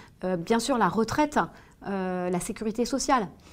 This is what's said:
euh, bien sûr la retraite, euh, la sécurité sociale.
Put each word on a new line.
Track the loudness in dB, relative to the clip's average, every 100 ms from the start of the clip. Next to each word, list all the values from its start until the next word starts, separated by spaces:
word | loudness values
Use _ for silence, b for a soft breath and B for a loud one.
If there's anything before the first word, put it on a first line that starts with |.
| B -8
euh, | -4 -2
bien | 2 0
sûr | 2 2
la | 2
retraite, | 2 0 2 2 2 -2 B B B -8
euh, | -4 -2 -2 -2
la | -2
sécurité | -4 -6 -4 -2 -2
sociale. | 0 2 2 0 -10 B